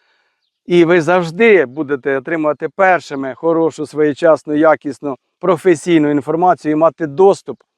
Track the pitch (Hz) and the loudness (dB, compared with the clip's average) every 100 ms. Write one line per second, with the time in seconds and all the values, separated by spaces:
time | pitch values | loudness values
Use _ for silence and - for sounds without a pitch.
0 | _ _ _ _ _ _ - 175 165 180 | _ _ _ _ _ _ 0 2 4 2
1 | 151 180 165 175 233 190 127 139 135 139 | 2 0 -2 2 4 4 2 -6 -6 -4
2 | 139 135 135 165 151 143 156 - 190 170 | -4 -4 -4 -4 -4 -4 -6 -2 0 0
3 | - 139 135 120 165 165 160 - 143 147 | -4 -10 -10 -6 -2 0 -2 -4 -8 -2
4 | 151 135 165 147 - 147 160 147 147 127 | -2 2 2 0 -2 0 2 0 -4 -10
5 | 147 127 _ _ 180 160 190 156 180 165 | -10 -12 _ _ -4 0 0 0 0 0
6 | 147 147 139 160 180 165 151 156 165 - | 2 -2 -4 -2 -2 -2 -4 0 -2 -2
7 | 156 139 196 175 - 113 _ | -6 2 2 2 -6 -18 _